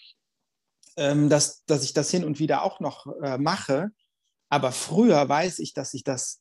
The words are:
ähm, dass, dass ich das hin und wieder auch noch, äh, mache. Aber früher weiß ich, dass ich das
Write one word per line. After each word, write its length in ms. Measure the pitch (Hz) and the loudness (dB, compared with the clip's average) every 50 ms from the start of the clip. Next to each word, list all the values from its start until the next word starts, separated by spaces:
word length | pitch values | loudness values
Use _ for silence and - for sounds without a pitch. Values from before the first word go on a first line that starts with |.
| - - - _ _ _ _ _ _ _ _ _ _ _ _ _ _ _ _ | -20 -20 -20 _ _ _ _ _ _ _ _ _ _ _ _ _ _ _ _
ähm, 320 | 165 143 143 147 147 147 143 | -2 0 2 2 4 4 4
dass, 360 | 151 147 - - - - _ | 4 4 2 0 -4 -4 _
dass 160 | - 151 135 135 | 0 0 0 0
ich 80 | - | -2
das 180 | - 156 143 - | -2 -2 -2 0
hin 140 | - 180 165 | 0 -2 -2
und 140 | 156 143 147 | -2 -2 -2
wieder 240 | 156 147 143 135 | 0 0 0 0
auch 180 | 156 196 - - | -2 -2 -4 -6
noch, 260 | 170 139 - - - 135 143 - | -8 -8 -8 -10 -14 -16 -12 -8
äh, 160 | 151 139 131 131 | -6 -4 -2 -2
mache. 520 | 143 160 185 196 - - 135 143 185 214 - _ _ _ _ _ _ _ _ _ _ - | 0 0 -2 -2 -2 -2 -2 -2 -2 -4 -8 _ _ _ _ _ _ _ _ _ _ -2
Aber 240 | 143 143 131 127 | 0 0 0 0
früher 560 | 123 - - - 156 196 240 233 170 143 143 123 | -4 -4 -6 -2 2 4 6 6 6 6 4 2
weiß 300 | 143 151 175 185 170 - | 2 0 0 -2 -4 -6
ich, 140 | 160 - - | -10 -8 -8
dass 200 | 143 139 - - | -8 -8 -8 -10
ich 100 | 123 - | -8 -6
das 360 | 139 131 127 - - - - | -6 -6 -4 -6 -10 -12 -14